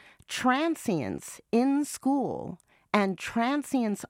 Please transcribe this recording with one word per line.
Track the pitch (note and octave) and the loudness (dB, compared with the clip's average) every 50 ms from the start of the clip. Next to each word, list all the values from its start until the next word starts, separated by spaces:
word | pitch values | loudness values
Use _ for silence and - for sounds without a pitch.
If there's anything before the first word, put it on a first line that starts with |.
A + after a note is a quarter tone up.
| - - - _ - | -20 -20 -20 _ -14
transience | - - - - B3+ B3+ C4+ D#4+ E4+ D#4+ - - - F#3 D#3 A#2+ F#2+ F2 - - - - - _ _ | -10 -8 0 2 2 2 4 2 0 -2 -2 -2 0 0 0 0 -2 -4 -6 -8 -12 -16 -18 _ _
in | - A#3 B3 C4+ C#4 C#4+ D4 | 2 4 4 4 4 2 0
school | - - - - C4 C#4 C#4 A#3 D#3 F2 - - - F3 - _ _ _ _ _ _ - | -2 -6 -2 0 0 2 2 0 -2 -4 -6 -6 -10 -12 -14 _ _ _ _ _ _ 2
and | G#3+ G3+ G3 F3+ | 2 2 2 -2
transience | - - - - A#3 A#3 B3+ C#4+ D4 C4+ - - C4 A#3 G#3+ G3+ - - | -4 -8 -4 -2 0 0 0 0 -2 -2 0 0 0 0 0 -2 -4 -2